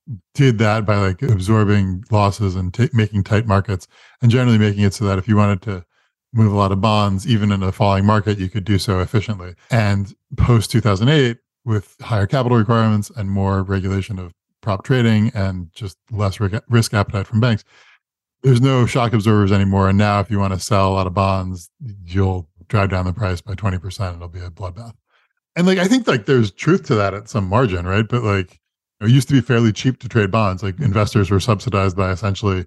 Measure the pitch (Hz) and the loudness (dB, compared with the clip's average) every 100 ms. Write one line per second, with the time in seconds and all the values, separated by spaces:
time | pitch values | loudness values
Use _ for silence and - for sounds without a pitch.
0 | - 104 _ - 135 107 110 110 104 101 | -16 -16 _ 2 2 4 2 0 0 0
1 | 95 92 135 101 92 110 104 104 95 92 | 0 -2 0 0 2 2 4 2 0 -4
2 | - 104 101 95 101 92 90 - 117 113 | -2 0 2 0 -4 -2 -4 -2 0 0
3 | 107 104 95 101 107 98 - 92 - _ | 0 -2 0 0 2 0 0 -6 -10 _
4 | - _ 120 123 123 110 107 101 101 - | -20 _ 2 4 4 4 2 2 0 0
5 | 101 95 101 104 104 95 110 92 - _ | -2 -2 0 2 2 0 -6 -10 -14 _
6 | _ _ _ 113 107 101 98 98 110 107 | _ _ _ 0 2 2 0 0 2 2
7 | 101 98 - 113 104 101 95 - 104 98 | 0 -2 -2 0 0 0 -2 0 0 2
8 | 101 107 107 104 92 110 98 98 - 92 | 2 2 0 -2 -4 -6 -2 -2 0 -2
9 | 87 110 101 95 90 - _ 120 104 101 | -2 -2 -4 -8 -12 -18 _ 0 0 0
10 | 95 - _ - - 120 - 113 107 95 | -4 -10 _ -2 2 2 2 0 0 2
11 | 120 156 123 120 _ _ 120 107 - _ | 2 2 2 -2 _ _ -6 -6 -6 _
12 | 113 110 101 139 117 120 104 113 110 107 | -6 -2 0 0 2 2 2 2 2 0
13 | 101 - 98 98 98 98 92 98 95 98 | -2 -8 -4 -2 0 -2 -2 -2 -2 -4
14 | 92 95 90 - _ _ - 95 - 131 | -4 -10 -12 -18 _ _ -6 -6 0 2
15 | 113 110 113 107 95 92 82 - 101 - | 4 2 2 0 -4 -4 -10 -12 -14 -14
16 | _ 104 101 92 101 107 - 120 - 104 | _ -4 -4 -2 -4 -4 0 2 2 0
17 | 98 101 92 107 123 110 - _ _ _ | -2 -4 -2 0 0 0 -6 _ _ _
18 | _ _ _ _ 135 123 135 131 117 139 | _ _ _ _ 2 4 4 2 2 0
19 | 117 110 104 107 98 98 98 98 95 98 | 0 0 2 2 4 2 2 2 2 2
20 | 104 101 98 101 98 92 - 101 95 95 | 2 0 0 -2 -2 -4 -2 0 2 0
21 | 92 90 98 95 92 92 - _ 131 98 | -2 0 0 -2 -4 -10 -14 _ -16 -16
22 | 87 95 95 90 85 _ - 107 95 92 | -6 -2 0 -2 -8 _ -4 -2 0 -2
23 | 90 85 92 90 - 92 107 92 95 - | -4 -4 -4 -6 -8 -6 -6 -6 -8 -8
24 | 92 85 85 90 90 85 92 85 117 - | -10 -10 -14 -14 -14 -12 -14 -14 -20 -20
25 | _ _ _ _ _ 165 180 185 185 262 | _ _ _ _ _ -2 2 2 2 2
26 | 226 135 104 131 107 - - 190 - 110 | 2 0 2 2 2 0 0 2 2 0
27 | 98 95 - 107 95 107 120 90 90 98 | 0 -4 -6 -4 0 0 0 -2 -2 -2
28 | 113 123 113 98 87 _ _ _ _ _ | 0 -2 0 -2 -4 _ _ _ _ _
29 | 104 135 - 139 123 117 117 104 131 127 | 2 2 4 0 2 2 2 0 -4 -4
30 | - 117 98 113 101 92 101 92 139 104 | -2 0 0 0 0 -2 -6 -4 -2 0
31 | 104 117 92 98 - 104 - 98 95 90 | 0 2 2 2 0 -2 -2 0 0 0
32 | 92 90 104 95 104 92 | -2 -2 -4 -2 -2 -2